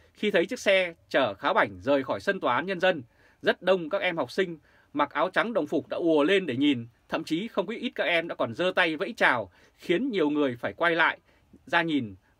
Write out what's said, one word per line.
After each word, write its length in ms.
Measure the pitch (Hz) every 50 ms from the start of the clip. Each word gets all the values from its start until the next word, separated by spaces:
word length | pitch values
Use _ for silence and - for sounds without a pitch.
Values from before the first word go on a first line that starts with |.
| _ _ _
khi 180 | - - 208
thấy 160 | 202 175 175
chiếc 140 | 190 254 240
xe 340 | - 233 196 190 185 175 165 - _ _
chở 260 | - 156 135 110 98
Khá 180 | - - 147 190
Bảnh 280 | 220 160 113 98 90
rời 240 | 87 123 143 139 131
khỏi 160 | - 123 104
sân 200 | - - 196 190
tòa 140 | - 123 120
án 120 | 127 156
nhân 140 | 185 196 175
dân, 220 | 175 185 185 151 120 - _ _ _ _ _ _ -
rất 200 | 196 226 - -
đông 280 | 180 190 190 165 147
các 120 | 143 202 -
em 140 | 180 170
học 140 | 165 139 123
sinh 280 | - - 190 175 170 151 _ _ _ _ _ _ _
mặc 180 | 143 147 143
áo 200 | - 147 160 185
trắng 220 | - 165 160 220 240
đồng 140 | 190 151
phục 220 | 147 185 151 131 -
đã 80 | 127
ùa 280 | 117 175 165 160 151 143
lên 220 | 160 196 196 190
để 100 | 170 120
nhìn. 300 | 127 143 147 143 120 117 117 _ _ _ _
Thậm 160 | - 151 160
chí 240 | - 156 165 214 233
không 200 | - - 185 180
ít, 80 | 233
ít 160 | 202 - 240 -
các 100 | - 190
em 240 | 147 175 165 165 170
đã 60 | -
còn 200 | - 143 117 113
giơ 180 | 107 175 185 180
tay 200 | 190 180 170 156
vẫy 180 | 147 196 - 233
chào, 340 | - 196 165 135 120 104 - _ _ _ _ _
khiến 340 | _ - - 175 175 247 285
nhiều 200 | 220 190 156 147
người 260 | 151 147 147 135 120
phải 160 | 120 - 110 98
quay 220 | - 160 170 165
lại 240 | 165 160 147 - - _ _ _ _ _ _ - - _
ra 160 | - - 170 165
nhìn 320 | 165 156 139 120 107 95 - _ _ _ _